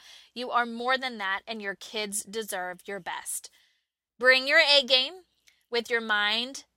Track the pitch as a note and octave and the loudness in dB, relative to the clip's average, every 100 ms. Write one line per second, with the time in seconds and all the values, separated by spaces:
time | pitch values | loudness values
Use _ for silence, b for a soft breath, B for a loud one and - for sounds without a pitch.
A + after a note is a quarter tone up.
0 | B B B A#3 B3 A#3 A#3+ A#3 A#3+ C4 | B B B -12 -4 -2 -2 -4 -2 -2
1 | C4 A3+ F#3+ G3 - A3+ G3+ F#3 - G#3+ | -4 -8 -6 -6 -8 -10 -10 -10 -10 -8
2 | G#3 G3 - A3 G#3 F#3+ F3+ F3+ - G3 | -8 -8 -8 -10 -8 -8 -8 -10 -12 -8
3 | F3 D#3 - - - b b b b _ | -4 -4 -6 -10 -12 b b b b _
4 | _ - B3 C4 C4 D#4 D4+ C#4+ B3 B3+ | _ 2 6 6 6 4 6 6 6 2
5 | C4+ F#4 - _ b b _ A#3 A3+ A#3 | 2 -8 -20 _ b b _ -6 -2 -2
6 | A3 G#3 G#3 A3 B3 C4+ - | 0 0 0 -2 -4 -12 -18